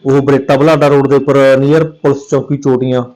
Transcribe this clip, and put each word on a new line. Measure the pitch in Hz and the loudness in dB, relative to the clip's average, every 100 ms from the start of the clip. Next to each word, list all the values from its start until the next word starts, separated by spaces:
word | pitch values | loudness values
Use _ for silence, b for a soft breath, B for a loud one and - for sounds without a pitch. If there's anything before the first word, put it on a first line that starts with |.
| 135 | 0
ਉਹ | 139 | 0
ਬਰੇਟਾ | 139 139 131 139 | 0 -2 0 0
ਬਲਾਡਾ | 156 156 143 | 2 2 2
ਰੋਡ | 139 139 | 2 2
ਦੇ | 139 | 0
ਉੱਪਰ | 139 139 135 135 | 0 2 2 2
near | 139 156 | 2 0
ਪੁਲਿਸ | 160 - 190 - - | -2 -4 -4 -4 -4
ਚੌਕੀ | 139 131 143 | -4 -4 -4
ਚੋਟੀਆਂ | 139 127 127 127 123 | -2 -2 -2 -4 -6